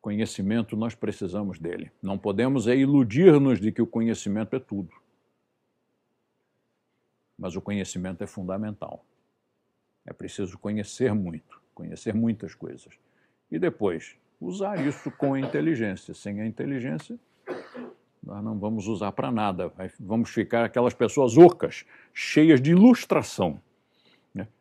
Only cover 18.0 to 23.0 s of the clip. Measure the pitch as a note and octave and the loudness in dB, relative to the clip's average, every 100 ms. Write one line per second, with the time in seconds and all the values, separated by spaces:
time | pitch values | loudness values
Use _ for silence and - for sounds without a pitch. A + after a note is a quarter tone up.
18 | _ _ - G2+ G#2+ G#2+ G#2 A2 G2 G2+ | _ _ -16 -10 -8 -6 -4 -4 -4 -4
19 | G2+ - C3+ A2+ G#2 F#2 F2 - F#2 - | -4 -4 -4 -2 -2 -4 -8 -8 -14 -14
20 | G2 A2 A2+ - G2+ A#2 A#2 B2 A#2+ - | -4 -4 -2 -2 -2 0 0 0 0 0
21 | A2+ - C3 A2+ F3 - - - - - | -2 2 4 10 10 10 -6 -8 -20 -20
22 | _ - - - D#3+ C#3 C3+ F3 A#3 A#3 | _ -12 0 4 6 6 6 8 8 8